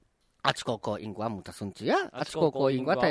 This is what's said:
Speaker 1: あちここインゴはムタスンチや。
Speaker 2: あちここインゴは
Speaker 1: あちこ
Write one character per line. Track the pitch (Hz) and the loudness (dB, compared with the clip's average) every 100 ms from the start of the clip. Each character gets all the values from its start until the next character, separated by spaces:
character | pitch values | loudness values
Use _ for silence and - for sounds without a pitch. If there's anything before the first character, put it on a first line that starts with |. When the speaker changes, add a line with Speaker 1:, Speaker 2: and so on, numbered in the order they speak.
| _ _ _ _ | _ _ _ _
Speaker 1:
あ | 135 | -2
ち | - | -2
こ | - 113 | -2 -4
こ | - 104 | -2 -4
イ | 107 | -4
ン | |
ゴ | 101 | -4
は | 110 | -4
ム | 101 | -4
タ | - | -8
ス | - | -8
ン | 101 | -8
チ | - 117 | -4 0
や。 | 320 381 | 0 0
Speaker 2:
あ | 127 | -6
ち | - | -6
こ | 156 160 | 2 2
こ | 135 135 | 4 2
イ | 131 | 4
ン | |
ゴ | 135 | 2
は | |
Speaker 1:
あ | 165 | 2
ち | |
こ | 160 | 4